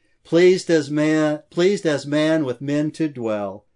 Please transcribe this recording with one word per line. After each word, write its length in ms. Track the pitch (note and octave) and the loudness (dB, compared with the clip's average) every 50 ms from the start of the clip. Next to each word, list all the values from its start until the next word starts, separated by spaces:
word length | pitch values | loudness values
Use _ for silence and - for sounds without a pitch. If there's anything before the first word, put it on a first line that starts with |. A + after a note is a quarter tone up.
| _ _ _ _ _ | _ _ _ _ _
Pleased 440 | - D#3+ E3+ F3+ F3+ F#3 F3 - - | 0 2 4 6 6 6 4 2 0
as 220 | E3 D#3+ D3 C3+ | 0 0 0 0
man, 520 | D3 D3+ D3+ D#3 D#3 D#3 D#3 D3+ D3+ D3+ - _ | -2 -2 0 0 2 2 0 0 -2 -4 -8 _
pleased 360 | - F3 F3 F#3+ G#3 G3+ G3+ | -2 0 0 2 0 0 -2
as 200 | E3 D3 C3+ C#3 | -2 -2 -2 -4
man 380 | C#3+ C#3+ D3+ D3+ D#3 D#3+ D#3+ D3+ | -2 -2 0 0 0 0 0 -2
with 160 | B2+ A#2+ - | -4 -6 -6
men 320 | C#3 C#3 C#3+ D3 D3+ D#3 | -6 -4 -2 -2 -2 -4
to 160 | - - D#3+ D3+ | -4 -4 -6 -6
dwell. 560 | C#3 B2+ A#2 A2 G#2+ G#2 G2+ G2 F#2+ G#2 _ _ _ | -6 -6 -6 -4 -4 -4 -4 -6 -10 -12 _ _ _